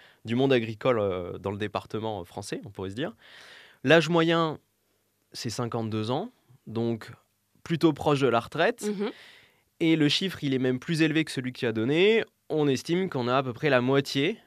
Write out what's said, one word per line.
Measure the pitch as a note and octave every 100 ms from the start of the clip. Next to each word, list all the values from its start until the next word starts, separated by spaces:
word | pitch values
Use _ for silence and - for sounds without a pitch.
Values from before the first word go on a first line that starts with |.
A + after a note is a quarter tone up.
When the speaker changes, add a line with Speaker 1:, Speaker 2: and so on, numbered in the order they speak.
| - _
Speaker 1:
du | A2 A#2
monde | C#3
agricole, | C3 A2+ G#2+ C3 A#2
euh, | G2+ F#2 F2 F#2+
dans | G2
le | G2+
département | G#2 G2 - A2 A2 G#2
français, | F2 - G#2 E3 A2+
on |
pourrait | G2+ F#2+
se | G#2
dire. | E3+ - - - - - - _
L'âge | C3 D#3+ D3+
moyen, | E3+ E3 E3+ E3 C3+ _ _ _ _ _ _ _
c'est | - A#2+
cinquante-deux | A2+ A#2+ A#2 A2 A2 G#2+
ans, | C#3 A#3 - _ _ -
donc | A2 A#2 A2+ - G#2 _ _ _ _
plutôt | - E3 E3+
proche | C#3+ D#3+ C#3+
de | C3+
la | A2+
retraite. | - D3 F#3+ A#3+
Speaker 2:
Mhm. | G#3+ G3 G#3 - - - _ _ _ -
Speaker 1:
Et | E3 D#3+
le | D3
chiffre, | - F#3+ -
il | C#3+
est | B2+
même | B2+ B2+
plus | - D#3+
élevé | D#3+ D3+ D#3
que |
celui | - B2+
qui | B2 A#2+
a |
donné. | A2 A#2 D#3 G3+ A3+ - _ -
On | D#3 D3
estime | B2+ - E3+ F#3
qu'on | C3+ A#2+
a | C3
à |
peu | C3
près | A2 D3+
la | B2+
moitié, | B2 C#3 C#3+ C#3 D3+ A3+